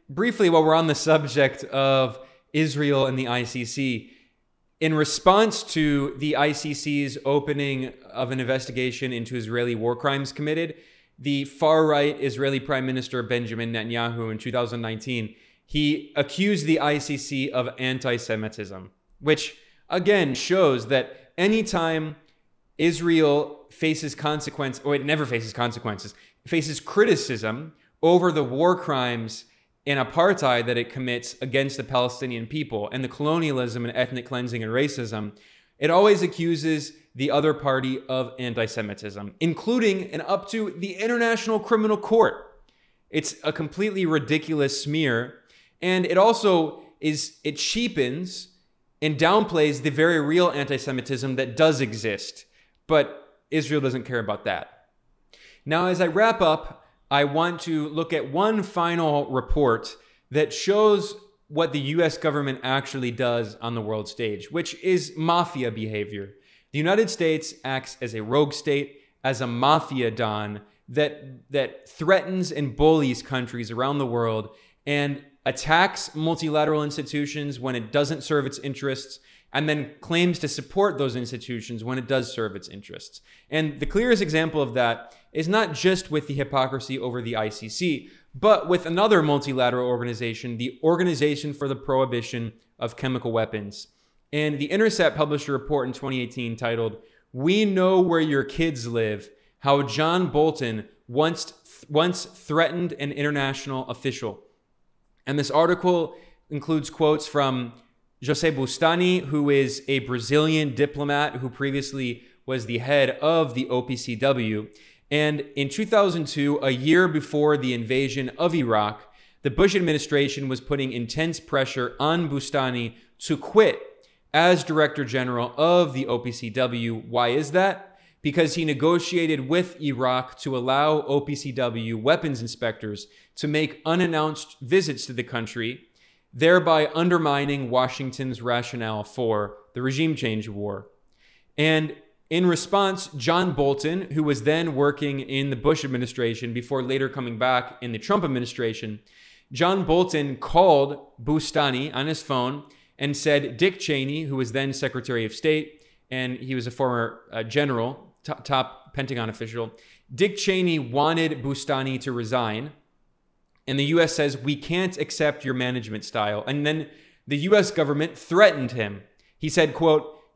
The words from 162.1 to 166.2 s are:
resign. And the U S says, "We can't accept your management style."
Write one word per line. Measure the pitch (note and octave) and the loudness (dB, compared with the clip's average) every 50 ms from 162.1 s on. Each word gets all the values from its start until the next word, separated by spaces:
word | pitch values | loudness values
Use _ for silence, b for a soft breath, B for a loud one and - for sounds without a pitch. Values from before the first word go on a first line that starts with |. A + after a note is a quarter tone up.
resign. | B2 A#2+ A#2 G#2 B2+ B2 A#2 A2 G#2+ A2 C3+ D3+ - _ _ _ _ _ _ _ _ _ _ _ _ _ _ _ _ _ _ | -6 -6 -4 -2 -2 -2 0 -2 -4 -6 -8 -10 -14 _ _ _ _ _ _ _ _ _ _ _ _ _ _ _ _ _ _
And | - B2+ C#3 | -4 0 0
the | C#3+ | 2
U | C#3+ D#3+ E3+ | 2 4 4
S | E3 D#3+ D#3+ | 4 2 2
says, | - D3 C#3+ C3 | 0 0 0 -2
"We | G#2+ A#2+ C#3+ D3 | -2 -4 -4 -4
can't | C#3+ - - E3+ F3+ F#3+ F3+ F#3 | -4 -4 -4 -2 -2 -2 -2 -4
accept | - D3+ - - - D#3 D3 C#3+ - - | -6 -6 -6 -2 0 0 0 0 -2 -6
your | C3 B2+ | -4 -4
management | B2+ B2+ B2 B2 B2+ A2 G#2+ G#2+ G#2 - | -2 -2 -2 -4 -6 -6 -8 -10 -10 -10
style." | - - A#2 | -6 -4 -2